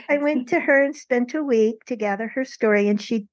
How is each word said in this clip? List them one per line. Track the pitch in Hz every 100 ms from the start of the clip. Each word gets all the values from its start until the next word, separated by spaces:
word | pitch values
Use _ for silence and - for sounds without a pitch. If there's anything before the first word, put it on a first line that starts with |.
| -
I | 285
went | 294 302 247
to | 339
her | 277 277
and | 277 -
spent | - 247 247
a | 311
week | 285 226 214 226 -
to | 240
gather | 208 196 226
her | - 262
story. | - 220 208 202
And | 208
she | - 226 202